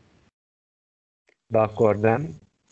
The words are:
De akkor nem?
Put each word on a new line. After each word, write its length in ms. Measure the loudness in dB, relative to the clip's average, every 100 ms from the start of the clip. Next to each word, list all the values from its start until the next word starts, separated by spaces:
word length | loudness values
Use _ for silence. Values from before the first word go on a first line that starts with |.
| _ _ _ _ _ _ _ _ _ _ _ _ _ _ _
De 120 | 0
akkor 380 | 0 0 0 2
nem? 400 | 0 0 -6 -14 _ _ _